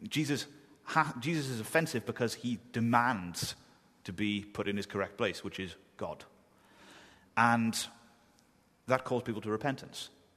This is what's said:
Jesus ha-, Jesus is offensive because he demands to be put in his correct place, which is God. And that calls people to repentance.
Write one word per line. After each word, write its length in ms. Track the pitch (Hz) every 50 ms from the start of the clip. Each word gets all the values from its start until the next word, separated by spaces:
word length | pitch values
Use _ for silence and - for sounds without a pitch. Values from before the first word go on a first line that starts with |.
| 107 107
Jesus 380 | - 147 151 135 147 120 - - - - - - - -
ha-, 320 | - - - 165 151 151 - 123
Jesus 280 | 117 165 170 156 139 135
is 100 | 127 110
offensive 440 | 107 - - 160 160 - - 117 -
because 300 | 120 - - 123 110 -
he 240 | - - 123 117 - - -
demands 840 | - 120 113 117 120 120 120 127 123 95 90 87 85 - - - - - - - - - _ _ _ _ -
to 80 | -
be 300 | 90 92 107 104 104 101
put 240 | 101 104 - - 101
in 100 | 101 101
his 100 | 101 98
correct 320 | - - 101 95 90 - -
place, 260 | 117 98 87 - -
which 160 | 95 - -
is 160 | 95 87 - - - _ _
God. 280 | - 98 82 78 - - - - _ _ _ _ _ _ - - - - - - - - - - - - _ -
And 420 | 113 117 117 117 117 113 110 101 - - - - - - - - _ _ _ _ _ _ _ _ _ _ _ _ _ - -
that 160 | 131 127 -
calls 180 | - 127 120
people 200 | 120 123 110 104
to 80 | 101 107
repentance. 580 | 107 110 - 143 131 - - - - - - - - - - _ _